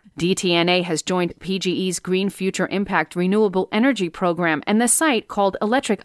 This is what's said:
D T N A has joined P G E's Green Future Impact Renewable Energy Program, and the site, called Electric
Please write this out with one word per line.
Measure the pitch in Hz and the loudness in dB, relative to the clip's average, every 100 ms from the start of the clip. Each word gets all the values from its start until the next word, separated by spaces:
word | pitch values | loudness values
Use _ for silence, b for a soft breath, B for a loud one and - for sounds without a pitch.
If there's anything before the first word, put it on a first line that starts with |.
| _ 160 | _ -2
D | 175 | 0
T | 185 180 | 0 2
N | 170 175 | 2 2
A | 180 | 2
has | 175 156 | 0 -4
joined | - 185 175 - | -2 0 -2 -4
P | 175 190 | -6 -4
G | 180 | -2
E's | 147 185 175 | -2 -2 -4
Green | 180 185 196 | -2 0 0
Future | - 190 190 180 | -2 -4 -2 -2
Impact | 190 202 180 160 175 | -2 -2 -2 -2 0
Renewable | 180 208 208 180 - | 2 2 2 0 -2
Energy | 214 269 208 175 | 2 2 2 -2
Program, | - 180 170 170 151 - | -2 -2 2 0 0 0
and | 214 | 2
the | 240 | 2
site, | - 320 233 - | 2 2 0 -2
called | - 196 - | 0 0 0
Electric | 214 262 - 196 | 0 0 0 -2